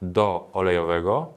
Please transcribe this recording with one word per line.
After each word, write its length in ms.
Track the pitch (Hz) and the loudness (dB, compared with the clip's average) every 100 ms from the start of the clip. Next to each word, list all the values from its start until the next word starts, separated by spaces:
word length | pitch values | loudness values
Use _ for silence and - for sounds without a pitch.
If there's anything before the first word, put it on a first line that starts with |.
Do 480 | 90 92 104 87 - | -4 0 2 0 -6
olejowego, 800 | 95 92 87 82 85 87 123 160 | -2 2 2 2 0 0 -2 -4